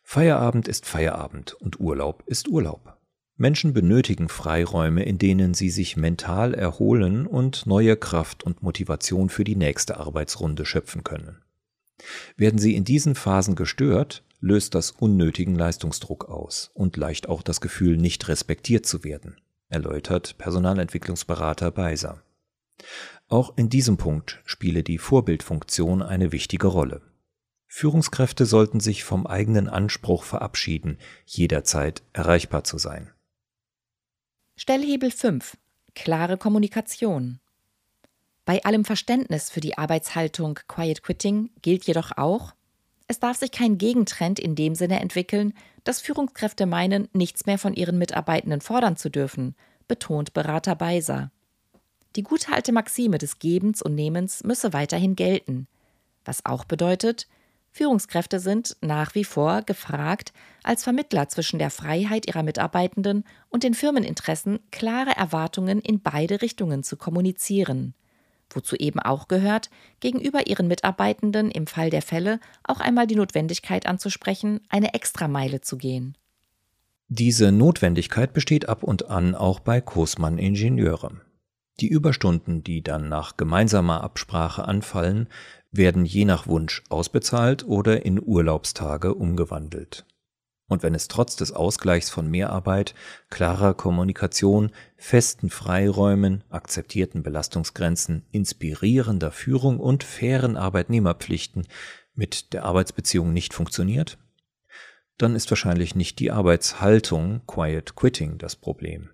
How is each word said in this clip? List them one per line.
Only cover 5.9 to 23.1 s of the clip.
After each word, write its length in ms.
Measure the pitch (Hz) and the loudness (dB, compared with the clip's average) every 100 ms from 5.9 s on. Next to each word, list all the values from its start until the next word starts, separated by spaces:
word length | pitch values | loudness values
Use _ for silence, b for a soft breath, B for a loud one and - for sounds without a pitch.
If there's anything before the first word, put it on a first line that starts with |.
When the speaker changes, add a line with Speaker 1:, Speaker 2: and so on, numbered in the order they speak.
| - | 0
Speaker 1:
mental 580 | 80 85 - 92 120 - | 0 0 -2 0 0 0
erholen 720 | 90 - 104 120 92 107 175 | -2 2 4 4 4 0 0
und 400 | 151 131 - - | 0 0 -2 2
neue 280 | 101 110 110 | 4 6 4
Kraft 480 | - 85 80 - | 0 -2 -2 -6
und 200 | - 85 | -8 -4
Motivation 680 | 92 - 92 78 - 92 95 | -4 -4 -4 -4 -2 0 0
für 140 | - | 0
die 120 | 104 101 | 0 2
nächste 420 | 76 69 - - | 2 0 -4 -6
Arbeitsrunde 680 | 76 78 76 - 82 76 78 | -6 -6 -6 -4 -4 -4 -2
schöpfen 380 | 82 - 82 | -4 -4 -10
können. 400 | - 78 78 80 _ _ _ _ _ _ B B B - | -8 -10 -12 -20 _ _ _ _ _ _ B B B 2
Werden 220 | 107 107 | 4 6
sie 160 | 107 | 4
in 100 | 98 | 2
diesen 300 | 95 143 147 | 2 2 2
Phasen 400 | 131 - 95 95 | 0 2 2 2
gestört, 680 | 92 85 - 139 98 147 - _ _ | 0 -2 0 2 4 2 -6 _ _
löst 340 | 90 101 - | 2 2 4
das 160 | 90 - | -2 -2
unnötigen 600 | - 113 98 82 78 92 | 0 4 6 4 2 0
Leistungsdruck 760 | 87 85 - 80 - - - - | 2 0 -2 -4 -6 -10 -12 -8
aus 420 | 78 - - - | -10 -8 -10 -10
und 240 | - 185 87 | -2 -2 0
leicht 320 | 76 76 - | -4 -6 -6
auch 140 | 80 | -6
das 180 | - 85 | -4 -4
Gefühl, 360 | 87 - 90 82 | -6 2 4 4
nicht 300 | 85 - - | 2 0 -2
respektiert 600 | 78 - 82 - 117 - | -2 -2 -6 2 0 0
zu 160 | 82 | -6
werden, 360 | 78 73 82 - _ _ _ | -8 -10 -14 -20 _ _ _
erläutert 720 | 82 76 76 - 90 - - | -6 -4 -6 -2 -2 -2 -10
Personalentwicklungsberater 1300 | 87 90 92 95 85 82 - 87 - 85 80 78 87 | -2 2 2 2 0 -4 -6 -8 -4 -2 -2 0 -2
Beiser. 540 | 90 87 76 76 78 _ _ _ _ _ _ B B B | -2 -2 -2 -6 -12 _ _ _ _ _ _ B B B